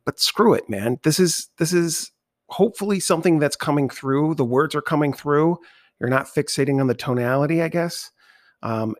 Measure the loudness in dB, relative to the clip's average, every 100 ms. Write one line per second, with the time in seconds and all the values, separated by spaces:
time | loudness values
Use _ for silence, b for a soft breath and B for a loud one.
0 | -8 -4 -2 2 4 2 0 -4 -2 0
1 | 0 2 2 0 -8 -6 -2 0 0 -4
2 | -10 _ _ _ -10 -2 -2 0 -4 -2
3 | 0 2 4 4 2 0 -2 0 0 -2
4 | -2 0 0 0 0 0 0 -2 -2 0
5 | 0 -2 0 2 2 0 b b b -6
6 | 0 0 0 -4 -2 -2 0 2 2 0
7 | -2 -2 0 0 0 0 -2 -2 -4 -6
8 | -14 b b b b b -6 -2 -4